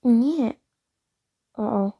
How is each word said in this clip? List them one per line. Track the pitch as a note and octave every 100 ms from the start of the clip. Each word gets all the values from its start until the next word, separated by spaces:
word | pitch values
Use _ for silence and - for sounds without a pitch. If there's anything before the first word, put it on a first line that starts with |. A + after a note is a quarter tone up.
Nie. | B3+ A#3 C4 D#4+ A#3 - _ _ _ _ _ _ _ _ _
O, | -
o. | G#3 G3+ G3 -